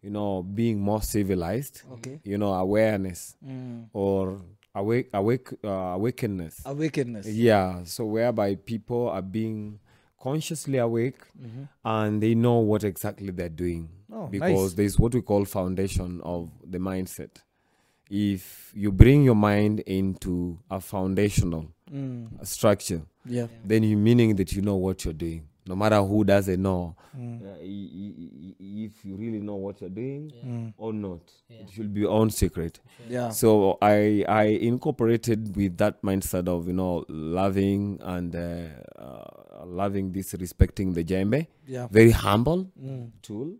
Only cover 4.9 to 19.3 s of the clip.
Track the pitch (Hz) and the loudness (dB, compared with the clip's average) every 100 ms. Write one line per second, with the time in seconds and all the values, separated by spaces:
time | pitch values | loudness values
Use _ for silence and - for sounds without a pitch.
4.9 | 117 - 104 101 127 - - 107 95 92 | 0 0 -2 0 0 -4 -10 -6 -4 -4
5.9 | 90 110 127 117 95 80 - - 143 156 | -2 -4 -2 -4 -4 -8 -12 -10 -4 -4
6.9 | 156 123 113 101 110 117 107 92 90 85 | -2 -4 -6 -6 2 6 6 4 -2 -10
7.9 | - 113 110 120 110 101 98 - 117 - | -6 -4 0 0 2 0 -2 -6 -10 -4
8.9 | 120 120 95 95 101 110 110 104 107 _ | -4 -2 -4 -6 -4 -4 -6 -10 -16 _
9.9 | _ _ _ 127 151 156 160 - 135 117 | _ _ _ -4 -4 -4 -8 -4 0 0
10.9 | 113 123 - - - 127 117 143 _ 113 | 0 -2 -4 -20 -20 -18 -16 -16 _ -2
11.9 | 110 107 104 107 113 120 120 110 107 104 | 0 2 2 2 4 4 4 4 2 0
12.9 | 90 104 - 98 90 87 80 90 85 82 | -4 -8 -8 -10 -6 -8 -4 -4 -4 -8
13.9 | 90 _ 220 175 98 170 95 95 87 104 | -16 _ -12 -8 -2 2 2 2 2 0
14.9 | 95 117 123 - 101 101 104 92 92 95 | 4 4 2 2 0 2 -2 -4 -2 -2
15.9 | - 90 90 - 87 85 - - 90 92 | -2 -6 -8 -6 -6 -6 -14 -12 -6 -4
16.9 | 95 92 - 69 - _ _ _ _ _ | -4 -6 -10 -16 -16 _ _ _ _ _
17.9 | _ _ 98 104 95 - - - 107 101 | _ _ -2 0 -2 -6 -20 -18 -6 -4
18.9 | 95 113 143 139 | 8 8 8 6